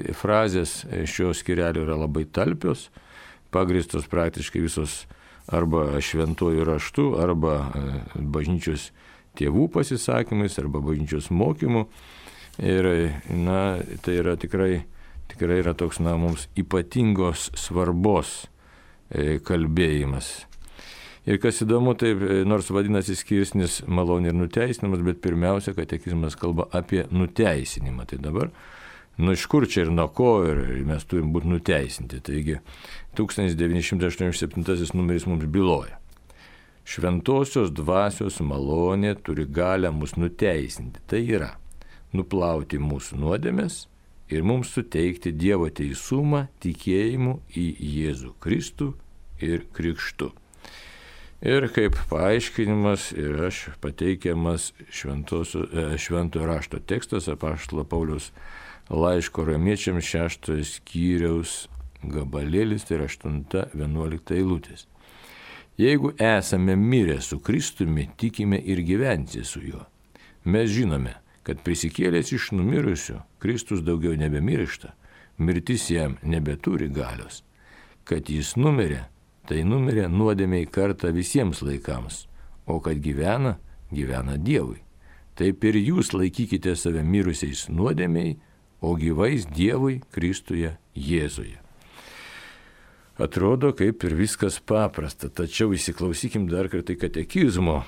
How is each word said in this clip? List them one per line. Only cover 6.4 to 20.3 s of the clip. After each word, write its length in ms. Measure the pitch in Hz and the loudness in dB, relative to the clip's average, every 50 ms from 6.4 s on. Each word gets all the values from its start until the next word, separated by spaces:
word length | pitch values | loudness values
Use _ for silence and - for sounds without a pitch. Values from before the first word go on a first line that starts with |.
| 90 85 80 80 80 | 2 2 4 4 4
raštu, 420 | 80 80 78 - - - - 143 143 - - | 2 2 0 -2 -2 0 2 2 2 2 2
arba, 340 | 82 90 90 82 78 80 76 | 2 2 2 2 2 2 2
e, 460 | 71 71 67 - 69 69 67 67 69 62 - - 73 | 2 0 -2 -4 -4 -4 -4 -4 -6 -6 -8 -6 -4
bažnyčios 720 | 73 73 71 76 76 76 90 85 - 82 78 73 - - - - - - - - - - _ - | -4 -2 -2 0 0 2 0 0 0 0 -2 -2 -4 -10 -16 -20 -20 -20 -20 -20 -20 -20 _ -2
tėvų 300 | 73 71 76 101 151 170 | 0 2 4 4 4 4
pasisakymais, 880 | - 170 143 - 135 117 - - 123 120 120 - 113 104 104 98 - - | 2 0 0 0 -2 -2 0 0 2 2 0 0 0 0 0 0 -2 -2
arba 220 | 69 73 71 73 | -4 -4 -2 -2
bažnyčios 500 | 71 73 80 73 76 73 78 73 71 - | -2 0 0 0 -2 -2 -2 -4 -2 0
mokymu. 560 | 90 87 107 147 160 151 156 98 120 113 107 - - - - - - - - - - - - - - - | 2 2 4 2 2 0 0 2 2 2 0 -2 -8 -18 -20 -20 -20 -20 -20 -20 -20 -20 -20 -20 -10 -4
Ir, 280 | 104 98 95 92 92 92 87 82 85 82 76 73 - - | 0 2 2 4 4 4 4 4 2 2 0 -4 -4 -4
na, 500 | 90 87 85 90 92 95 95 98 92 90 - - - - - | -2 0 2 2 2 2 2 0 0 -2 -4 -6 -8 -6 -4
tai 160 | - 90 87 85 | 0 0 2 2
yra 140 | 90 87 80 | 2 0 0
tikrai, 460 | - 82 - 95 95 95 92 82 76 - - - - - - - - - | -2 -4 0 2 2 2 2 0 -2 -6 -12 -18 -18 -16 -14 -14 -14 -14
tikrai 300 | - - 87 85 87 92 | -6 -2 0 2 2 4
yra 160 | 90 87 82 | 2 2 0
toks, 240 | 78 87 82 - - | 0 -2 -2 0 0
na, 180 | 85 85 85 | 0 0 2
mums 320 | 82 85 85 82 80 - - - | 2 2 2 0 -2 -6 -8 -4
ypatingos 960 | - 92 - - 92 82 - - 127 120 110 104 92 92 87 80 - - - - - | -4 -2 0 0 0 0 0 2 2 4 4 4 4 2 2 0 -2 -6 -8 -8 -8
svarbos, 880 | - - 82 87 90 87 90 87 92 107 98 85 76 - - - - - - - - - - - - - - - - - | -8 -2 0 2 2 2 2 4 4 6 4 4 2 0 -6 -12 -14 -16 -20 -20 -20 -20 -20 -20 -20 -20 -20 -20 -18 -8
e, 280 | - - 73 76 78 71 | -4 0 0 2 0 0
kalbėjimas. 1080 | - - 92 87 82 80 78 85 90 80 76 73 71 69 67 67 - - | 0 0 0 2 2 2 2 4 4 4 4 2 0 0 -2 -4 -4 -8